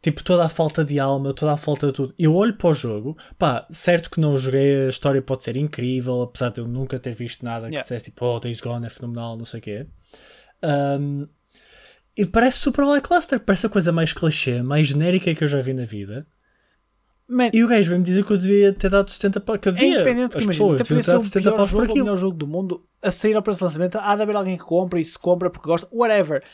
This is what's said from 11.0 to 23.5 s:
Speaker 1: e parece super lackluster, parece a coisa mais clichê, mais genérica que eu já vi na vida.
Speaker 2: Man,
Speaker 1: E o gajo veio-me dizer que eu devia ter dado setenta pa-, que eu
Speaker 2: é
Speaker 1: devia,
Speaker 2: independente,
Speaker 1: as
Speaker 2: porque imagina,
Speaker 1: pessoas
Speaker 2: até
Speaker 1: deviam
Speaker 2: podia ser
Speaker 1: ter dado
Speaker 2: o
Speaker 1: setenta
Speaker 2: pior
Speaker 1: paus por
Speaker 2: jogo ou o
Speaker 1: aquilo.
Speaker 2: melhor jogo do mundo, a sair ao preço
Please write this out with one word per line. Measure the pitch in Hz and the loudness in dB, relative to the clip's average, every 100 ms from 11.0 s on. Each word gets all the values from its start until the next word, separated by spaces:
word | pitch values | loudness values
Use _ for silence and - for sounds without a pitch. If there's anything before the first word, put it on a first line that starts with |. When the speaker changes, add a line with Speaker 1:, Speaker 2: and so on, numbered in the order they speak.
| 143 143 147 _ _ _ _ - - _ _ - | -4 -6 -8 _ _ _ _ -20 -20 _ _ -4
Speaker 1:
e | |
parece | 202 226 247 262 | 0 4 2 2
super | 285 - | -2 0
lackluster, | 277 285 277 349 - 262 | 2 2 2 0 2 -4
parece | - 196 220 | 0 0 2
a | |
coisa | 208 170 | 0 2
mais | 165 160 | 2 0
clichê, | - 165 151 135 120 | 0 -2 0 -2 -2
mais | 123 143 151 | 0 2 2
genérica | 139 165 180 180 | 2 2 2 0
que | 156 | 0
eu | 151 | 0
já | 139 | 0
vi | 127 | -2
na | 131 | -4
vida. | 120 107 98 110 151 _ _ _ _ _ _ _ _ _ _ | -6 -8 -10 -12 -14 _ _ _ _ _ _ _ _ _ _
Speaker 2:
Man, | 247 240 | 0 2
Speaker 1:
E | 220 | 4
o | 233 | 4
gajo | 233 175 | 4 4
veio-me | 175 180 | 2 2
dizer | 185 | 2
que | 202 | 2
eu | 202 | 0
devia | 185 202 202 | 4 6 6
ter | 196 196 | 4 2
dado | 196 196 | 2 0
setenta | - 196 196 | -2 -2 -2
pa-, | 202 214 | -4 -2
que | - | 0
eu | |
Speaker 2:
é | |
Speaker 1:
devia, | 180 320 320 | 4 4 4
Speaker 2:
independente, | 180 240 | 4 2
Speaker 1:
as | 247 | -2
Speaker 2:
porque | - | -2
imagina, | 208 160 | -2 2
Speaker 1:
pessoas | 208 135 | 4 2
Speaker 2:
até | |
Speaker 1:
deviam | 240 147 | 2 0
Speaker 2:
podia | |
ser | - | 4
Speaker 1:
ter | |
dado | - | 2
Speaker 2:
o | |
Speaker 1:
setenta | 208 196 202 | 2 2 2
Speaker 2:
pior | 220 | 2
Speaker 1:
paus | 196 | 2
por | |
Speaker 2:
jogo | 196 | 2
ou | 233 | 2
o | |
Speaker 1:
aquilo. | 226 226 | 2 0
Speaker 2:
melhor | 196 | 0
jogo | 190 165 | -2 -4
do | 147 | -6
mundo, | 160 190 - _ _ | -4 -6 -8 _ _
a | 208 | -4
sair | 180 214 214 | 0 2 2
ao | |
preço | 208 | 0